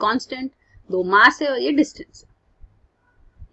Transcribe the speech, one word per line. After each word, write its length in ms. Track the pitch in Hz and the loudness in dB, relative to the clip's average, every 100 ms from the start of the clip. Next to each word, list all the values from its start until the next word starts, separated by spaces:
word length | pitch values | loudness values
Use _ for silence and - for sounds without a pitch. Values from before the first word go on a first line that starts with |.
constant, 440 | 208 247 - 262 262 - _ - - | -2 -4 -6 -12 -12 -14 _ -20 -6
दो 120 | 185 | -4
मास 380 | 180 202 240 - | 2 4 4 4
है 60 | 294 | -4
और 100 | 247 | -2
ये 140 | 262 | 0
डिस्टेंस 520 | 285 - - - - _ | 0 -2 -6 -20 -20 _
है, 80 | _ _ _ - _ _ _ _ _ _ _ - | _ _ _ -20 _ _ _ _ _ _ _ -20